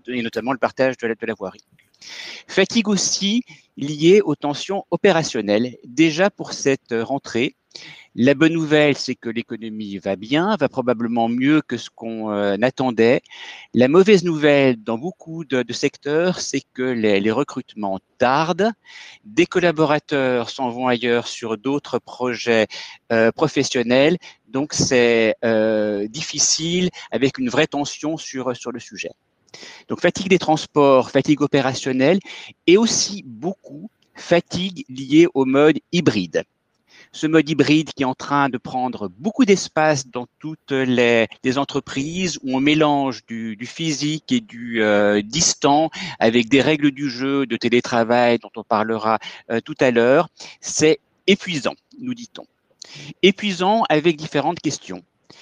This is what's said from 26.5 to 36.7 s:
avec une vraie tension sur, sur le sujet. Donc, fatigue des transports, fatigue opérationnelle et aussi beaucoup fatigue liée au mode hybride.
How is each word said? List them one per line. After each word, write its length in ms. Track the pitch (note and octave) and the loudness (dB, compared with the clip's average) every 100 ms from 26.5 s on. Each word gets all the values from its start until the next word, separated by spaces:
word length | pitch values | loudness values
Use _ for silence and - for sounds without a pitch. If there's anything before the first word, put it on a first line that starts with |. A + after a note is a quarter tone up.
| - D#3+ F3 F3+ - - | -2 -2 -2 -2 -4 -8
avec 260 | A2+ C3 - | -2 -2 0
une 140 | B2 | -2
vraie 160 | B2 D#3 | 0 0
tension 500 | C#3+ C#3 - D#3 D#3+ | -2 -8 -8 -8 -8
sur, 400 | - C3+ B2+ A#2+ | -10 -8 -6 -6
sur 160 | B2 | -10
le 80 | A#2+ | -12
sujet. 300 | - G2 - - _ _ _ - - - - | -14 -14 -14 -14 _ _ _ -20 -20 -20 -12
Donc, 120 | - | -2
fatigue 280 | F3 - F#3+ | -2 -2 0
des 100 | F#3 | 0
transports, 720 | - D#3 - D3+ C#3+ C3 A#2+ | 2 -2 0 2 6 6 4
fatigue 320 | C#3 C3 C#3+ | 0 2 0
opérationnelle 800 | C#3+ C#3+ C3 B2+ - C3 C3+ F#3+ - - - - - | 2 0 0 -2 -4 2 2 2 -2 -14 -18 -2 6
et 120 | F#3 | 6
aussi 440 | A3+ - - G3+ C#3 | 6 0 -2 -6 -14
beaucoup 640 | A2 D#3 G3 - C#3+ G3 _ _ | -10 -10 -10 -14 -18 -18 _ _
fatigue 720 | - - F3 - F3+ F#3+ F3 - | -20 0 0 0 -6 -6 -8 -14
liée 380 | B2+ C3+ D3+ E3+ | -12 2 4 4
au 100 | C#3 | 4
mode 340 | C3 C3+ D3+ D3 - | 2 4 4 2 -2
hybride. 520 | F3 D3+ A2 F2 E2 - _ _ | 0 0 0 -2 -6 -8 _ _